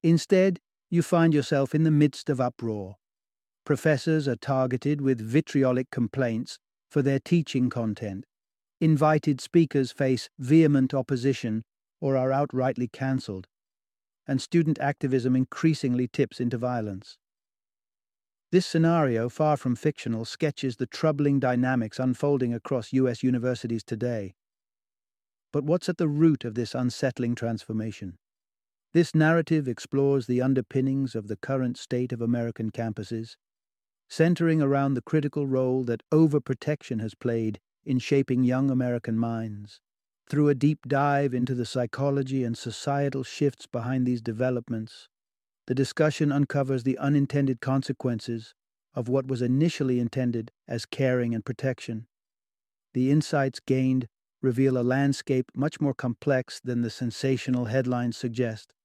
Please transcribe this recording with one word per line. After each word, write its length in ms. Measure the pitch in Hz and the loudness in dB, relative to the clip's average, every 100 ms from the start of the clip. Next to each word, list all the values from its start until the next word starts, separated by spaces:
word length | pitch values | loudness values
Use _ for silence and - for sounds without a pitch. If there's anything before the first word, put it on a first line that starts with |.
Instead, 560 | 165 165 - 190 190 175 _ _ _ | 4 2 4 4 4 0 _ _ _
you 100 | 170 | -2
find 320 | - 175 165 | 2 4 6
yourself 400 | 147 131 143 139 | 4 2 0 0
in 100 | 156 | 2
the 60 | 160 | 4
midst 400 | 147 147 - - | 6 4 2 -4
of 100 | 131 | -2
uproar. 580 | 123 - 117 104 95 98 _ _ _ _ _ _ - | -2 -2 -6 -6 -8 -14 _ _ _ _ _ _ -2
Professors 640 | 143 160 143 - 156 139 | 0 2 2 2 0 0
are 80 | 117 | -4
targeted 640 | - 135 131 127 139 147 | -2 0 0 0 -2 0
with 180 | 135 120 | 0 0
vitriolic 720 | 110 139 - 143 131 127 127 | 2 0 2 2 2 2 -2
complaints 680 | - 113 135 123 110 - - _ _ _ | -2 -2 0 -2 -2 -6 -14 _ _ _
for 120 | 151 | 0
their 180 | 135 135 | 2 0
teaching 500 | - 175 151 131 123 | 2 0 2 0 0
content. 540 | 123 113 104 107 95 - _ _ _ _ _ | 0 -4 -4 -6 -8 -14 _ _ _ _ _
Invited 640 | 160 151 151 156 - 135 | 2 4 4 4 2 -2
speakers 500 | - 170 160 139 127 | 2 2 4 2 -2
face 380 | - 135 127 - - | 0 0 0 -4 -10
vehement 540 | 127 160 156 143 131 | 4 6 6 4 2
opposition 720 | 139 127 131 131 131 120 110 - _ _ _ | 0 -2 0 0 0 -2 -4 -6 _ _ _
or 160 | 143 135 | 0 0
are 140 | 131 | 2
outrightly 600 | 135 143 127 131 120 123 | 0 0 0 -2 -2 -6
cancelled, 560 | - 131 131 - 95 - _ _ _ _ _ _ _ - | -4 -2 -2 -4 -12 -12 _ _ _ _ _ _ _ -4
and 160 | 135 | -4
student 380 | - 170 156 151 | 0 0 2 0
activism 560 | 139 143 139 127 123 127 | -2 -2 0 0 2 2
increasingly 720 | 127 - 170 151 131 123 127 | 0 0 0 2 -2 -2 -2
tips 320 | - 135 - | -2 -4 -2
into 180 | 120 120 | -4 -2
violence. 600 | 123 120 107 95 - - _ _ _ _ _ _ _ _ _ _ _ _ _ | -4 -4 -6 -8 -14 -20 _ _ _ _ _ _ _ _ _ _ _ _ _
This 120 | 180 - | 0 2
scenario, 600 | 165 165 170 143 113 120 | 2 2 4 2 0 -2
far 300 | - 151 147 | 0 0 2
from 180 | 127 120 | -2 -2
fictional, 480 | 156 - 120 113 | -2 -4 -6 -6
sketches 540 | 113 - 156 - 135 117 | -8 -4 -4 -2 -6 -4
the 100 | 123 | -8
troubling 500 | - 160 143 143 139 | 0 0 2 2 2
dynamics 640 | 123 123 127 131 110 - | 2 2 0 0 -2 -4
unfolding 540 | 127 123 143 139 123 | -4 0 0 0 0
across 400 | 117 - 131 107 | -4 -4 -6 -2
U 160 | 131 127 | 0 0
S 120 | 120 | 0
universities 640 | 127 123 123 120 117 117 | 0 0 -2 -4 -4 -6
today. 500 | - 110 123 117 95 _ _ _ _ _ _ _ _ _ _ _ _ | -6 -4 -4 -4 -8 _ _ _ _ _ _ _ _ _ _ _ _
But 140 | 147 147 | -4 0
what's 240 | 175 - | -2 -2
at 80 | 175 | -2
the 100 | 156 | -2
root 380 | 147 160 143 120 | 4 4 4 -2
of 100 | 110 | -4
this 180 | 113 | -4
unsettling 640 | 127 123 - 135 123 120 120 | -2 -4 -2 -4 -2 -4 -2
transformation? 800 | 117 113 - 110 113 - 95 87 _ _ _ _ _ _ _ | -4 -4 -6 -6 -6 -8 -14 -16 _ _ _ _ _ _ _
This 200 | 170 165 | 0 2
narrative 540 | 160 156 165 156 160 131 | 4 4 4 2 0 0
explores 580 | 113 - 135 139 139 120 | -8 -4 0 2 2 0
the 160 | 123 | 0
underpinnings 760 | 127 131 117 135 135 135 135 117 | 2 0 0 -2 0 -2 -2 -6
of 120 | 101 | -8
the 80 | 107 | -10
current 420 | - 135 123 123 | -4 -2 -2 -6
state 360 | - 123 123 | -6 -4 -4
of 80 | 117 | -4
American 500 | 117 120 117 - 110 | -2 0 -2 -4 -6
campuses, 640 | - 113 107 104 113 113 - _ _ _ _ _ _ _ | -4 -6 -6 -8 -8 -8 -16 _ _ _ _ _ _ _
centering 520 | - 165 170 165 160 | 2 2 4 2 4
around 320 | 139 139 139 | 4 2 2
the 80 | 131 | -2
critical 440 | - 156 143 151 139 | 0 0 0 -4 0
role 380 | 131 127 131 | 0 2 0
that 180 | 120 113 _ | -2 -4 _
overprotection 880 | 156 160 147 - 127 - 151 - 113 | 4 6 4 -2 -4 -4 -6 -4 -4
has 120 | 110 | -4
played 460 | - 123 117 110 104 _ _ - | -4 -4 -2 -2 -6 _ _ -2
in 140 | 127 | -2
shaping 420 | - 139 135 127 | 2 2 2 2
young 300 | 123 127 139 | 2 2 2
American 460 | 131 123 120 - 113 | 0 0 -2 -2 -2
minds. 600 | 117 113 113 104 101 - _ _ _ _ _ | -2 -4 -6 -10 -14 -20 _ _ _ _ _
Through 180 | 147 147 | 2 2
a 80 | 139 | 4
deep 240 | 143 156 123 | 2 0 -2
dive 460 | 139 143 143 143 | 0 2 2 0
into 200 | 123 127 | -2 -2
the 120 | 123 113 | -2 -4
psychology 800 | 127 120 - 139 139 131 135 120 | -4 -4 -2 -2 -2 -2 -2 -2
and 120 | 113 | -4
societal 680 | 123 107 - 139 139 135 127 | -8 -8 -4 -2 -2 -4 -10
shifts 420 | - 143 - - | 0 -2 -2 -10
behind 400 | 120 117 131 127 | -8 -2 0 0
these 140 | 120 | 0
developments, 880 | 113 110 127 123 113 113 110 - - _ _ _ _ _ - | -4 -2 -2 -2 -4 -8 -8 -16 -20 _ _ _ _ _ -4
the 100 | 131 | -2
discussion 560 | 135 - 156 - 147 | -2 2 0 2 0
uncovers 520 | 143 143 143 135 131 | 2 0 0 -2 -2
the 140 | 120 131 | -2 -2
unintended 600 | 139 147 139 143 139 123 | 2 2 2 0 0 0
consequences 920 | - 135 - 131 127 113 - 117 110 _ _ _ _ - | 0 -2 -2 -4 -2 -4 -6 -10 -10 _ _ _ _ -8
of 140 | 120 | -2
what 180 | 135 131 | -2 0
was 140 | 123 | -2
initially 580 | 123 131 165 - 135 123 | 2 4 2 2 0 0
intended 520 | 120 131 123 117 113 _ - | 0 -2 -2 -2 -8 _ -10
as 160 | 117 - | -8 -8
caring 500 | - 135 127 120 117 | -2 0 2 0 -4
and 80 | |
protection. 640 | - 113 135 123 - 110 113 _ _ _ _ _ _ _ _ | -6 -4 -4 -4 -8 -10 -12 _ _ _ _ _ _ _ _
The 180 | 127 127 | -2 2
insights 480 | 151 - 151 135 - | 2 2 0 0 -4
gained 480 | - 131 131 131 120 _ _ _ | -2 0 2 0 -2 _ _ _
reveal 360 | 131 120 135 127 | -2 2 2 2
a 60 | 123 | 0
landscape 640 | 131 139 135 - 131 127 | 2 2 0 -2 -2 -2
much 280 | - 151 - | -4 -4 -2
more 120 | 143 | -4
complex 680 | - 127 113 - 131 - - | -2 -6 -4 0 0 -2 -12
than 180 | 127 120 | -6 -4
the 80 | 117 | -4
sensational 760 | - 123 - 135 127 - 127 117 | -4 -8 -4 -2 -2 -2 -2 0
headlines 500 | 131 123 123 120 113 | -2 0 -2 -4 -4
suggest. 580 | 123 117 120 110 - _ | -8 -4 -4 -6 -16 _